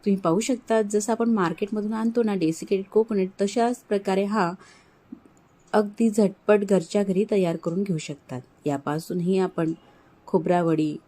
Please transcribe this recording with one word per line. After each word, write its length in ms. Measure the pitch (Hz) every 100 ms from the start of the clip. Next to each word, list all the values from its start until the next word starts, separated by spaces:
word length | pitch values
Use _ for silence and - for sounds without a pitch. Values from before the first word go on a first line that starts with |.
तुम्ही 160 | 208 196
पाहू 200 | 175 175
शकता 400 | 226 240 - 226
जसं 300 | 208 208 214
आपण 180 | 220 233
मार्केटमधून 640 | 220 170 170 208 214 208
आणतो 300 | 220 226 233
ना 120 | 220
डेसिकेटेड 520 | 196 160 165 - 196 196
कोकोनट, 420 | 214 220 208 185 -
तशाच 400 | 196 240 233 247 -
प्रकारे 360 | 202 202 190
हा 280 | 202 214 170 185 - - _ _ _ - _ _ _ _ _
अगदी 360 | 214 208 208 226
झटपट 540 | 214 196 196 - 208
घरच्या 380 | 202 190 165 208
घरी 220 | 196 185 220
तयार 260 | 208 180 165
करून 260 | 175 170
घेऊ 160 | 190 160
शकतात. 420 | - 143 - 127 - _ 147
यापासूनही 720 | 143 147 151 - 180 175 190
आपण 340 | 180 - 160 165 - - _ _ -
खोबरावडी, 680 | 185 170 175 165 156 156 151